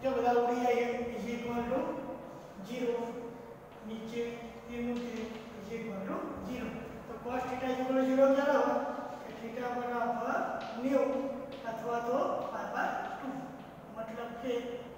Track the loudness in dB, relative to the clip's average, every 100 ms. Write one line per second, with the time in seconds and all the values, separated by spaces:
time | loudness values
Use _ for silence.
0 | 2 4 6 6 6 4 6 6 4 0
1 | -2 -4 -2 -2 0 0 2 2 0 -2
2 | -6 -8 -10 -12 -14 -12 -8 -2 0 0
3 | -2 -6 -8 -10 -14 -14 -16 -12 -8 -8
4 | -6 -4 -4 -4 -10 -12 -10 -4 -2 -2
5 | -2 -4 -6 -8 -10 -12 -8 -6 -6 -6
6 | -4 -4 -4 -6 -6 -4 -4 -6 -8 -10
7 | -10 -8 -4 -2 -2 -2 0 0 4 4
8 | 6 8 8 8 6 6 6 4 0 -4
9 | -6 -8 -10 -8 -8 -4 -2 -2 0 0
10 | 0 0 2 2 0 -2 -4 -2 4 6
11 | 6 2 0 -4 -6 -8 -6 -4 -2 0
12 | 2 4 4 2 -2 -4 -2 0 0 0
13 | -4 -6 -6 -6 -8 -10 -14 -14 -14 -8
14 | -8 -6 -8 -6 -2 0 -2 -6 -8